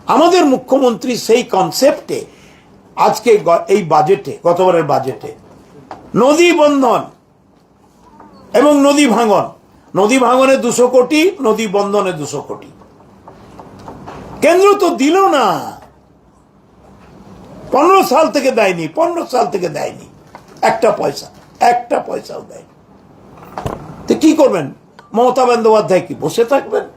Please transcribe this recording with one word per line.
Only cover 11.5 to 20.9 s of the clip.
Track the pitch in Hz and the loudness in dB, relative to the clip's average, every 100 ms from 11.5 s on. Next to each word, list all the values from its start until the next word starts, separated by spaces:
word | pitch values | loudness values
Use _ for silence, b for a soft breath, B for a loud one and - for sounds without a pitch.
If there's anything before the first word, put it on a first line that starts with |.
| 208 220 | -2 -2
বন্ধনে | 202 202 202 190 160 | -2 -2 -2 -4 -6
দুশো | 139 143 - | -10 -10 -12
কোটি। | 107 - - - _ - - - - - - - - - - - - - - | -16 -18 -20 -20 _ -20 -20 -20 -20 -20 -20 -20 -20 -20 -20 -20 -20 -16 -2
কেন্দ্র | 285 359 403 403 | 0 4 4 2
তো | 359 | 0
দিল | 226 277 370 381 | 0 0 2 2
না, | 294 214 156 - - - _ _ _ _ _ _ _ _ _ - - - - - - - - - | 2 0 -2 -8 -16 -20 _ _ _ _ _ _ _ _ _ -20 -20 -20 -20 -20 -20 -20 -20 -4
পনেরো | 247 330 392 | 0 4 2
সাল | - 302 311 294 | 2 0 0 0
থেকে | 254 | -2
দেয়নি, | 226 196 175 156 311 | 0 -2 -2 -6 -2
পনেরো | 339 339 277 | -2 -4 -4
সাল | 240 202 | -4 -4
থেকে | 190 - | -4 -6
দেয়নি | 147 - - - - - - - - | -8 -10 -12 -20 -20 -20 -20 -20 -4
একটা | 220 220 220 | -2 0 -2